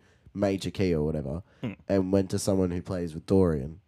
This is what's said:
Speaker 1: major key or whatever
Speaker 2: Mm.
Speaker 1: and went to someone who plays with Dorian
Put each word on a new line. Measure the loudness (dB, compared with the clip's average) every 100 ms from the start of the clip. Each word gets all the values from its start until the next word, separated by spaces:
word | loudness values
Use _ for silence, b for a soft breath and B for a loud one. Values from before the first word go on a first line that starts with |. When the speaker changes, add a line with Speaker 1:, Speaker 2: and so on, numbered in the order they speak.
| b b b
Speaker 1:
major | -2 0 0 -4
key | -2 0
or | 2 0
whatever | -2 -6 -8 -10 B
Speaker 2:
Mm. | -10 -8 -2
Speaker 1:
and | 0 2
went | 2 0
to | -2
someone | 0 2 2
who | -2
plays | -4 -6 -6
with | -6 2
Dorian | 4 4 2 -4 -10